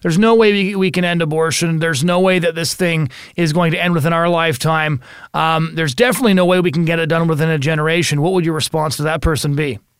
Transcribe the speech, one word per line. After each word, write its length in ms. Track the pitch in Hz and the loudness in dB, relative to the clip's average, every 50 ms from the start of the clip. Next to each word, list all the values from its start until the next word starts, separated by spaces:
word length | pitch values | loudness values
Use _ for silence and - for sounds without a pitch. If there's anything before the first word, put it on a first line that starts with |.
"There's 160 | - 175 160 190 | -4 -2 2 2
no 160 | 220 226 233 | 4 4 4
way 180 | 226 220 208 | 4 4 4
we, 220 | 208 202 190 190 208 | 2 2 0 -2 0
we 160 | 196 190 180 | 0 0 0
can 140 | 131 180 180 | 0 0 -2
end 180 | 175 175 170 | 0 -2 -2
abortion, 560 | 165 151 156 160 160 160 139 - 170 165 165 156 | -2 -2 0 0 0 0 0 -2 -2 -2 0 0
there's 260 | 165 165 151 123 156 | 0 -2 0 0 0
no 160 | 180 175 180 | 0 2 2
way 200 | 185 190 185 180 | 2 2 2 2
that 140 | 165 170 165 | 0 0 -2
this 200 | 165 165 - - | -2 -4 -6 -4
thing 340 | - 185 170 165 156 156 127 - - - - - | -2 -2 0 0 0 -2 -2 -6 -10 -18 -12 -4
is 180 | - 175 156 151 | -2 0 0 2
going 180 | 180 175 160 | 2 2 2
to 100 | 160 175 | 0 0
end 120 | 175 180 175 | 0 0 0
within 180 | 160 131 170 | 0 0 0
our 160 | 170 165 170 175 | 0 2 2 2
lifetime, 720 | 170 165 165 165 143 - - 156 160 160 156 156 147 127 - - - - - - | 2 2 0 0 -2 -2 -2 0 0 0 0 -2 -2 -4 -6 -12 -20 -20 -20 -8
um, 380 | - 156 160 160 160 160 160 160 156 | -4 -2 0 0 0 0 -2 -4 -4
there's 180 | 160 160 143 127 | -4 -4 -4 0
definitely 400 | - 214 254 208 - 254 214 190 | 0 0 0 2 0 2 2 4
no 100 | 185 180 | 4 4
way 160 | 175 185 185 | 4 2 2
we 120 | 175 180 | 2 0
can 120 | 135 175 165 | 0 0 0
get 140 | 160 170 165 | 0 0 0
it 80 | 165 | 0
done 200 | 147 165 165 170 | 0 0 0 2
within 220 | 165 160 143 160 160 | 0 0 0 0 0
a 100 | 160 151 | 0 0
generation," 640 | 131 160 160 151 151 160 165 175 160 - 147 143 | -2 -2 -2 0 0 0 0 0 0 0 0 0
what 140 | 147 180 190 | 0 0 0
would 100 | 185 160 | 0 0
your 100 | 165 160 | 0 -2
response 440 | 151 131 - - 160 151 147 - - | -2 -4 -4 -2 -2 -2 -2 -4 -4
to 60 | 147 | -2
that 180 | 156 160 156 | -2 -2 0
person 320 | - 165 156 - - 147 143 | 0 -2 -2 0 -2 -2 -2
be? 240 | 151 156 139 110 101 - _ _ | -2 -2 -4 -6 -8 -12 _ _